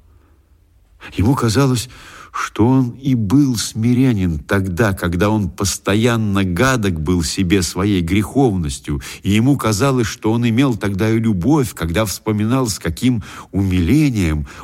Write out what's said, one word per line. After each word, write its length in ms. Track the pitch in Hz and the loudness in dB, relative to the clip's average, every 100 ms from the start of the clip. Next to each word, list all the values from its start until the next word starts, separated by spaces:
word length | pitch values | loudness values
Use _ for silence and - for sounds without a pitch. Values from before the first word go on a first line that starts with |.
| _ _ _ _ _ _ _ _ _ _ - - | _ _ _ _ _ _ _ _ _ _ -10 -2
Ему 200 | 98 139 | 0 2
казалось, 540 | 117 104 139 123 - - - - - | 2 2 2 0 -4 -14 -20 -20 -14
что 360 | - - - 113 | -10 -8 0 2
он 240 | 131 127 | 4 2
и 240 | 117 139 127 | -2 -2 0
был 400 | 104 135 143 113 | 2 4 4 0
смиренен 840 | - 110 113 123 131 107 92 78 | -4 -2 0 2 2 2 0 -2
тогда, 540 | - 98 95 85 113 | -2 -2 0 0 0
когда 360 | 90 90 85 104 | 0 -2 0 2
он 200 | 107 92 | 0 -2
постоянно 920 | - 98 - - 101 120 117 107 98 | -4 -4 -4 -2 0 2 0 0 0
гадок 560 | 95 85 131 131 101 82 | 0 0 2 2 0 -2
был 240 | 76 90 | 0 0
себе 380 | 82 - 92 98 | 0 -2 2 2
своей 400 | 87 87 98 98 | 2 -2 0 0
греховностью, 1000 | 82 98 104 131 135 92 76 69 - 71 - - | 0 -2 0 2 2 0 -4 -6 -6 -8 -8 -8
и 80 | 92 | 0
ему 260 | 104 123 139 | 2 4 2
казалось, 500 | 110 101 139 127 113 | 0 0 2 2 -2
что 240 | - 107 | -2 -2
он 160 | 117 117 | 0 2
имел 280 | 113 139 107 | 2 2 0
тогда 340 | 101 98 110 | -4 -2 0
и 100 | 113 | 0
любовь, 540 | 113 98 87 156 120 | 0 0 2 2 0
когда 320 | - 82 87 107 | -4 -4 -2 -2
вспоминал, 600 | - - 104 107 131 127 | -4 -4 -2 0 0 -2
с 120 | 95 | -4
каким 440 | - 80 123 120 - - - | -6 -2 0 0 -4 -14 -8
умилением 960 | 92 98 92 82 139 151 113 85 78 71 - | -2 0 0 2 2 2 0 0 -2 -6 -12